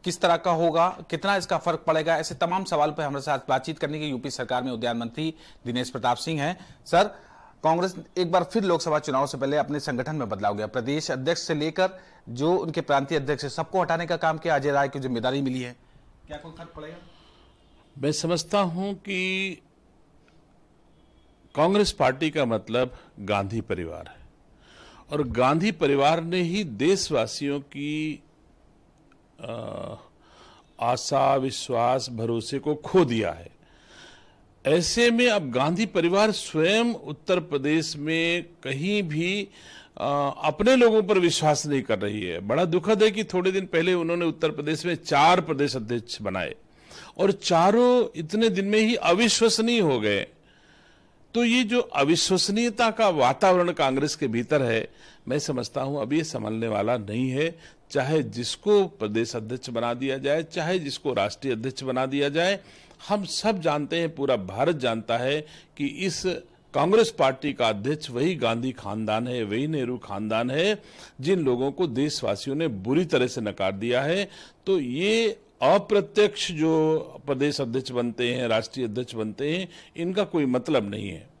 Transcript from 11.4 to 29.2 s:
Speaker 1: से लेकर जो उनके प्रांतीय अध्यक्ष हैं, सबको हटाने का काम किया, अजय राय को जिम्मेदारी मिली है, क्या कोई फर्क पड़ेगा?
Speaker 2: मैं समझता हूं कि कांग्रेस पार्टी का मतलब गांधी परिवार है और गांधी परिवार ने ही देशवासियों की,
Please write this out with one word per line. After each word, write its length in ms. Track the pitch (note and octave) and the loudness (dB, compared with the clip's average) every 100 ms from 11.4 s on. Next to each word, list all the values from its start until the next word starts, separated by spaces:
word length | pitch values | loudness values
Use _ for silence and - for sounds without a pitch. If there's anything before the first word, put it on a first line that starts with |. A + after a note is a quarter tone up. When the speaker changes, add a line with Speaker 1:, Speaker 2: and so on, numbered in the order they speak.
Speaker 1:
से 140 | - D#3 | -2 -2
लेकर 340 | D#3 D#3+ F#3 F#3 - - - | -2 0 -2 -2 -20 -20 -14
जो 260 | A#2+ D3+ F3+ | -2 2 2
उनके 260 | D#3+ D#3+ | 0 -6
प्रांतीय 360 | D3+ C#3 C3+ D#3+ | 0 0 2 -2
अध्यक्ष 260 | C#3 D3 | -2 -4
हैं, 80 | C#3+ | -4
सबको 300 | - D#3+ F#3+ | -6 -4 -2
हटाने 240 | E3+ E3 E3+ | 0 -2 -2
का 120 | E3 | 0
काम 200 | E3 D#3 | 0 0
किया, 180 | E3+ D3 | 0 0
अजय 160 | C#3+ | 2
राय 160 | C#3+ C#3 | 2 0
को 120 | C#3 | -2
जिम्मेदारी 420 | B2+ A#2+ B2+ C#3 | -4 -2 -2 0
मिली 200 | C3+ B2+ | -2 -4
है, 140 | B2 B2 _ - - _ - | -8 -14 _ -20 -20 _ -18
क्या 100 | D3+ | -16
कोई 140 | E3 - | -16 -18
फर्क 160 | E3+ D#3 | -18 -16
पड़ेगा? 220 | D3+ F3 F#3 - - _ _ _ _ _ _ - | -18 -18 -20 -20 -20 _ _ _ _ _ _ -4
Speaker 2:
मैं 100 | C3+ | -2
समझता 480 | D3+ D#3+ F3 E3 G3+ | -2 -2 -2 0 0
हूं 340 | F#3 E3+ G3 | 0 -2 -6
कि 680 | G3 - F#3 F#3 F#3+ F#3+ F3 _ _ _ _ _ _ _ _ _ _ _ _ _ _ _ _ _ _ _ - | -8 -6 -4 -2 -2 -4 -8 _ _ _ _ _ _ _ _ _ _ _ _ _ _ _ _ _ _ _ 0
कांग्रेस 360 | E3 G#3 G3+ | 2 4 2
पार्टी 380 | - C3 C3+ D#3+ | 2 0 2 -2
का 160 | D#3 B2+ | 0 0
मतलब 480 | A2 G#2 A#2+ B2+ - - - | 0 -2 -2 -2 -6 -20 -14
गांधी 420 | G2 G2+ G2 A2+ | -2 -2 -2 -6
परिवार 440 | - F#2 E2 D#2+ D#2+ | -4 -6 -6 -12 -16
है 200 | - - _ _ _ _ - - - - | -20 -20 _ _ _ _ -20 -20 -20 -8
और 160 | D3+ C3 | -4 -2
गांधी 440 | A2+ B2+ D#3 G3+ | 2 4 4 0
परिवार 520 | E3 D3 C#3 C#3+ E3+ | 2 2 4 4 4
ने 180 | E3 F3+ | 0 -2
ही 220 | E3+ G3 | 0 -2
देशवासियों 960 | F3+ G#2 D3 F#3+ - C#3+ A2 - C#3 C#3+ | -4 0 2 2 2 0 0 -4 -4 -4
की, 640 | C#3 C#3+ D3 D3+ D#3 D3 _ _ _ _ _ _ _ _ _ _ | -8 -10 -6 -4 -6 -8 _ _ _ _ _ _ _ _ _ _